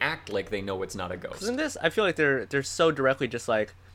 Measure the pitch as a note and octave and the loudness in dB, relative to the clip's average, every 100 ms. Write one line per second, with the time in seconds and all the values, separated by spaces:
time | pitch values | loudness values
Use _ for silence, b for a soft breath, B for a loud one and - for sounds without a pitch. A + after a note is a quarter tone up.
0 | C#3 D#3+ - G2+ F#2 G#2 G2 F#2+ F#2+ G2 | -2 -2 -4 -4 -2 -4 -2 -4 -4 -6
1 | F2+ F2+ - - G3+ B3+ D4+ - E3 A3 | -6 -6 -8 -6 -4 -2 -2 0 0 2
2 | G3+ D#3+ D3+ C3+ G2+ C#3 C3+ - E3 C#3+ | 2 4 4 2 0 -2 -2 2 4 4
3 | C3 C3+ B2+ A#2 - A2 G#2+ - b | 2 2 0 -4 0 0 0 -6 b